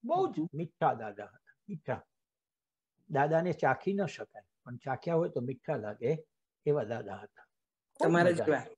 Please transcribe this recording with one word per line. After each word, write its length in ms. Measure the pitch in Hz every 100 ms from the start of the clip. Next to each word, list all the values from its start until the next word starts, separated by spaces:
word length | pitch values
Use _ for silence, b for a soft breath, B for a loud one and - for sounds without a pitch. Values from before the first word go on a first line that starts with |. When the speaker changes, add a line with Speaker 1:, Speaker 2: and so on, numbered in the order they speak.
Speaker 1:
બહુ 240 | 233 349 370
જ 120 | 208
Speaker 2:
હમ. 80 | 160
Speaker 1:
મીઠા 400 | 143 170 _ 156
દાદા 300 | 117 107 101
હતા, 320 | 101 _ _ _ -
મીઠા. 340 | 175 - 113 - _ _ _ _ _ _ _ _ _ _
દાદાને 440 | 147 147 160 175
ચાખી 400 | 156 143 131 -
ન 120 | 196 185
શકાય, 380 | - 110 - _ _
પણ 140 | - 120
ચાખ્યા 380 | - 131 - 165
હોય 140 | 175
તો 120 | -
મીઠા 340 | 123 135 - 143
લાગે 500 | 104 104 117 156 - _ _ _ -
એવા 180 | 147
દાદા 320 | 104 117 - 104
હતા. 280 | - _
ખૂબ 640 | _ _ _ _ _ _ 165
Speaker 2:
તમારા 240 | 170 175
Speaker 1:
મજા 140 | 170 107
Speaker 2:
જેવા. 120 | 143
Speaker 1:
આવી. 180 | -